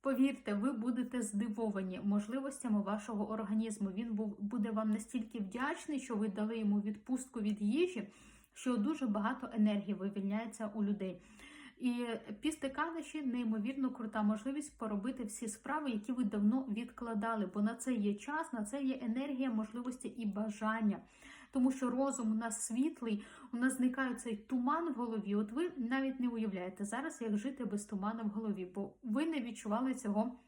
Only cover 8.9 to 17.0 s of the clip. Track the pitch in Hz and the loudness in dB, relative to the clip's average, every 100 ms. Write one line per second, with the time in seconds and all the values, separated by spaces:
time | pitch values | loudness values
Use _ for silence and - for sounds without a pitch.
8.9 | 320 254 208 214 262 247 - 214 202 196 | 2 2 2 0 -2 -4 4 4 4 0
9.9 | 190 196 202 196 208 226 - 214 214 202 | -2 -2 -2 -2 -2 -2 -6 -6 0 0
10.9 | 202 190 185 - - - - 277 - 247 | 2 -2 -6 -14 -20 -18 -18 -18 -2 0
11.9 | 240 240 220 - 208 302 311 269 269 330 | 0 -2 -4 -6 -2 -2 0 -4 0 -2
12.9 | 330 311 311 269 247 226 220 214 269 262 | -2 -6 -2 0 0 2 0 0 0 0
13.9 | 254 220 220 208 214 269 285 294 - 220 | 0 -2 2 4 2 0 -4 -6 -6 -2
14.9 | 208 233 262 214 - 220 - 269 302 285 | 0 -2 -4 -6 -4 -6 -6 -2 -2 0
15.9 | 214 233 247 208 208 208 262 269 208 247 | -2 -2 0 2 4 4 4 0 -4 -4
16.9 | - | -6